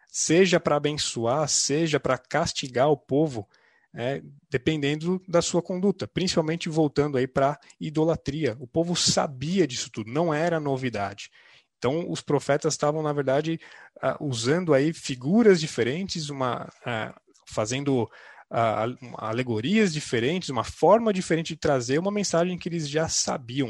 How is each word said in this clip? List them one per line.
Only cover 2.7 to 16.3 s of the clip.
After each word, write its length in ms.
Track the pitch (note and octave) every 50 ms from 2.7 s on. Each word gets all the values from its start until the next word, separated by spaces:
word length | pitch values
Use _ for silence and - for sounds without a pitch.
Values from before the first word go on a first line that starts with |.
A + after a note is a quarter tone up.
| A#2+ A#2+ C3 D3+
o 80 | D3+
povo, 500 | - _ - C3 C#3+ D#3+ D#3 B2+ A2 G2 - _ _ _ _ _ _ _ _ -
né, 300 | - A#2+ B2+ C#3 - - D3 C#3+ - _ _
dependendo 720 | - B2+ - D#3 D#3+ D3+ C#3 C#3 D3+ D#3 D#3+ F3 F#3 F3+ -
da 140 | - E3 F3
sua 200 | F3 - - E3+
conduta, 460 | E3+ - F#3 F3+ F#3 G#3 F#3 - B2
principalmente 600 | - - D3+ F3+ F3+ - F3 D#3 D#3 E3 E3 -
voltando 500 | F3 D3+ D#3+ D#3 C#3+ - C#3+ C#3+ D3 C#3
aí 100 | B2+ C3
pra 320 | C3 - C#3 C3+ C#3 D3 - _ - _ -
idolatria. 800 | E3+ D#3+ D3 D#3 D#3+ E3 D#3 - - - C3+ D#3+ D#3 B2 G#2+ C3+
O 60 | C3
povo 300 | - - E3 E3+ F3 F3
sabia 720 | - - - - F#3+ F3+ E3 C3+ B2 C#3 D#3 F#3 G3+ E3
disso 240 | C#3 B2 A2+ - -
tudo, 200 | - A2+ G#2 A2
não 220 | B2 D3+ F3 E3+ D3
era 260 | D3 E3 F3 E3+ D#3+
novidade. 720 | D3 C#3+ C3+ C3 C3 B2+ A2 G2+ G2+ G2+ G2+ - - - _ - - - - - _ _ _
Então, 320 | _ - A#2+ C#3+ E3+ F3 -
os 120 | E3 -
profetas 520 | - - D3+ C3+ - - C#3 D3 - D#3 -
estavam, 300 | - - D3 D3+ D#3+ D#3
na 80 | D3+
verdade, 480 | D3 D3 C#3 C3 C3 D3 D3+ D#3+ E3 D#3+ - - - - - - _ -
ah, 160 | - C3+ - -
usando 540 | D#3 D3 B2+ A2 A2+ B2 D3+ F3+ F#3 E3 C#3+
aí 200 | C3+ C#3 D#3+ E3
figuras 640 | - - - C3+ B2 B2 C#3+ F#3+ A3+ A#3+ G#3 F#3 E3
diferentes, 720 | D#3 D3+ - - A2+ A#2 C3+ F3 G3 F3+ - E3+ D3+
uma, 420 | D3